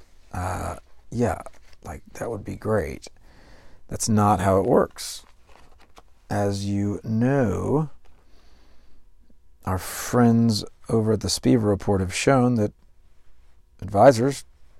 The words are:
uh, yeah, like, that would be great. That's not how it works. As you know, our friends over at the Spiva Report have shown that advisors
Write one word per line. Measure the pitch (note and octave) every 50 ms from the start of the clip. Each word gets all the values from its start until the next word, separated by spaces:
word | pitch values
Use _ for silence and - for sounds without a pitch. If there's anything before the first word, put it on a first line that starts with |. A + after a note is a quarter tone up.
| - - - - - - -
uh, | F#2 F2+ F#2 F#2 F2+ E2+ E2+ - - - - - - - -
yeah, | - A#2 A#2+ G2 - - - - - - - - - - -
like, | - - - - - -
that | - - A#2+
would | A2+ G2+ G2+
be | G2+ G2
great. | - - G#2+ A2 G2+ D#2 C#2 A#1 - - - - - - - - - - - - - - - - - - -
That's | - - - -
not | G#2+ G#2 G#2 G#2 G#2+ -
how | F#2+ G2 F#2+ G2
it | F#2+
works. | A#2+ - G#3 - - - - - - - - - - - _ - - - - - - - - - - - - - - - - _ -
As | G#2+ G#2 G2+ G2+ G2 G2 G2+
you | G2+ G2+ G2+ G2+ G2+ G2+ - -
know, | G#2+ A2 A2 A#2+ C3 C#3+ C#3 B2 G2+ F#2+ F2+ F#2+ - B2+ D3+ D#3 C#3+ - - - - - - - - - - - - - - - - - - - - - - - - - - - - - - - - - - -
our | G2 F#2 F2+
friends | - - - - - - - B2 A#2+ A#2 A2+ A#2 A#2 A#2 G#2+ G2 - - - - - -
over | A2+ A2+ G#2+ A2 A2+
at | G#2
the | - G2
Spiva | - - - C3 C3 A#2+ G#2+
Report | G#2 G2+ F#2 - G#2+ G2+ F#2+
have | F#2+ F2+ -
shown | - - C3+ C#3 C3 B2 B2 B2
that | A2 G#2 G#2 - _ - - - - - - - - - - - - - - - - - _ _ - -
advisors | F#2 G2 G2 A2+ C#3 C3 A2 A#2+ C#3 C#3 - - - - - - - -